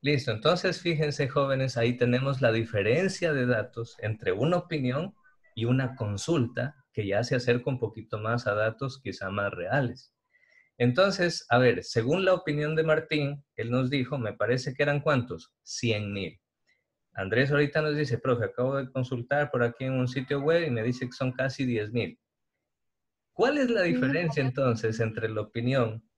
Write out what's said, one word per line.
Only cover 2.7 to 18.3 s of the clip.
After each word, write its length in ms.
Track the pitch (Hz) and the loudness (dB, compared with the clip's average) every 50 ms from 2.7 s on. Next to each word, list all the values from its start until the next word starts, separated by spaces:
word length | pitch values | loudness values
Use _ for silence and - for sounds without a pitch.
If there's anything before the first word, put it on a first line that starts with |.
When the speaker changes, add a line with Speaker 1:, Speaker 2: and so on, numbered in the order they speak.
| - 104 98 107 120 156 185 190 190 - 175 165 151 | 0 0 2 4 4 4 2 0 -2 0 0 0 2
Speaker 1:
de 140 | 139 123 | 2 2
datos 500 | 123 123 110 104 - - 117 113 - - - | 2 2 0 0 -4 -6 -10 -10 -10 -10 -6
entre 320 | - 104 107 - - 95 92 | -4 -4 -4 -2 -2 -2 0
una 240 | 98 123 160 180 | 2 2 2 2
opinión 580 | 175 175 - 165 151 131 123 120 139 170 202 - _ _ - _ _ _ _ _ | 0 0 -2 -4 -2 0 0 0 -2 -4 -6 -10 _ _ -20 _ _ _ _ _
y 120 | - 113 | -4 0
una 280 | 117 127 131 131 123 127 | 2 2 2 2 0 -4
consulta 880 | - 113 104 104 98 - - 170 160 123 - - - 120 - - _ _ _ _ | -6 -6 -4 -4 -4 -2 0 2 2 2 0 0 -4 -6 -6 -6 _ _ _ _
que 140 | - 104 | -6 -4
ya 160 | 98 98 104 120 | 0 0 0 0
se 140 | 120 139 | 0 0
acerca 340 | 123 120 - 120 120 - 143 | 0 2 2 0 2 2 -2
un 80 | 135 123 | -2 -2
poquito 400 | 120 104 - 113 107 - - 107 | -4 -4 -6 -8 -12 -8 -8 -6
más 280 | 107 110 117 123 - | -4 -2 -2 -2 -2
a 80 | 107 101 | -2 0
datos 460 | 104 107 113 113 - 139 135 123 - | 0 0 0 -2 -4 -8 -8 -8 -10
quizá 300 | _ 104 92 - 98 95 | _ -10 -10 -8 -8 -6
más 220 | 98 104 101 101 - | -4 -2 -4 -4 -4
reales. 600 | 87 85 92 117 147 135 117 127 - - _ _ _ _ _ _ _ _ _ _ _ _ _ _ | -6 -6 -2 0 0 0 -2 -4 -8 -16 _ _ _ _ _ _ _ _ _ _ _ _ _ _
Entonces, 680 | _ 123 123 123 151 190 202 180 - - 170 160 - - _ | _ 2 2 4 4 4 2 4 2 0 0 0 -4 -2 _
a 80 | 120 123 | 4 6
ver, 260 | 127 123 107 85 - | 6 6 4 2 -2
según 400 | - - 117 110 123 151 185 190 | -2 -2 0 2 2 2 2 4
la 100 | 185 185 | 4 2
opinión 400 | 175 - 160 147 147 151 151 160 | 2 2 -2 -2 -2 -2 0 0
de 80 | 156 160 | 0 2
Martín, 640 | 160 156 156 160 - 156 151 143 139 143 143 - _ _ | 2 2 2 2 0 -2 0 0 -2 -4 -8 -12 _ _
él 160 | - 110 117 | -8 -4 0
nos 200 | 120 127 127 127 | 0 0 0 2
dijo, 280 | 139 139 123 - 151 135 | 0 -2 -2 -2 -4 -4
me 140 | 117 107 95 | -4 -6 -4
parece 420 | - 104 107 123 123 - 151 127 | -2 0 0 0 0 0 -6 -2
que 80 | - 147 | 0 0
eran 180 | 143 147 143 | 2 2 0
¿cuántos? 540 | 143 156 147 131 120 - 87 82 - _ _ _ _ | 2 2 2 2 0 -2 -8 -12 -12 _ _ _ _
Cien 500 | - - - - 117 110 104 104 101 101 | -12 -10 -4 0 0 0 0 -2 -4 -4
mil. 280 | 101 95 80 - - _ _ _ _ _ _ _ _ _ _ _ _ _ _ _ | -4 -6 -6 -8 -14 _ _ _ _ _ _ _ _ _ _ _ _ _ _ _
Andrés 360 | - 95 95 104 120 135 135 147 | -6 -4 0 2 2 2 4 4
ahorita 280 | 143 147 143 - 160 | 2 2 2 0 -2
nos 160 | 151 151 147 | 0 0 0
dice, 220 | 147 151 127 123 - | -2 0 -2 -2 -4
"Profe, 280 | - 131 | 0 0